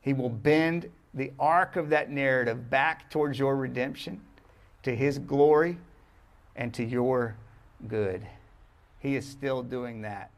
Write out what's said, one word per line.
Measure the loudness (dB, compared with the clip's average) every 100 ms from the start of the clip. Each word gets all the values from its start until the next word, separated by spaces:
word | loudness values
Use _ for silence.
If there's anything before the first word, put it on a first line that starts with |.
He | 0
will | 0 -2
bend | 0 4 4 4 0 -6 -18 _
the | -8 -8 -2
arc | 2 4 2 -2
of | 2
that | 2 2
narrative | -2 2 2 2 -2 -2
back | 0 2 -2 -4
towards | -2 0 0
your | 0 0
redemption, | -2 -4 -4 -4 -10 -12 -16 -20 -20 -20 -20 -8
to | -4
his | 0 0 0
glory, | -2 6 8 8 4 -2 -12 -20 -20 -20 -20 -20 -20
and | -8 -8
to | -4
your | -4 0 2 2 -2 -6 -18 -20 -20 -18 -8
good. | -4 -2 -4 -10 -20 -20 -20 -20 _ _ -10
He | -4 -4
is | -6
still | -8 -4 -4
doing | -4 -6 -8 -8
that | -10 -10 -12